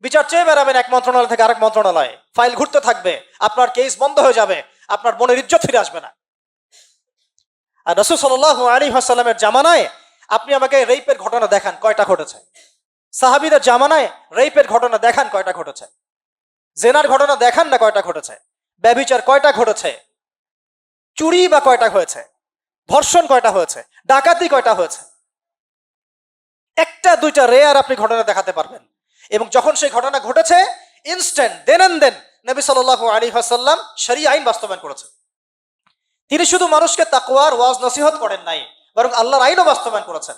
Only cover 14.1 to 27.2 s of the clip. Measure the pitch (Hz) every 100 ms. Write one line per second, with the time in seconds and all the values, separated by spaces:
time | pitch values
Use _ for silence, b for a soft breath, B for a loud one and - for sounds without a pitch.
14.1 | - _ 165 285 294 269 220 240 220 226
15.1 | 240 247 202 190 175 156 139 - _ _
16.1 | _ _ _ _ _ _ - 233 285 285
17.1 | 262 285 277 240 247 320 262 220 202 180
18.1 | 156 - 107 _ _ _ _ 226 240 269
19.1 | 247 208 277 294 220 226 208 160 117 _
20.1 | _ _ _ _ _ _ _ _ _ _
21.1 | - 311 349 359 294 269 240 226 190 165
22.1 | - - _ _ _ _ _ _ 240 285
23.1 | 349 320 254 233 190 160 - - b _
24.1 | 269 320 339 349 277 240 196 165 - -
25.1 | _ _ _ _ _ _ _ _ _ _
26.1 | _ _ _ _ _ _ - 330 - 370
27.1 | 330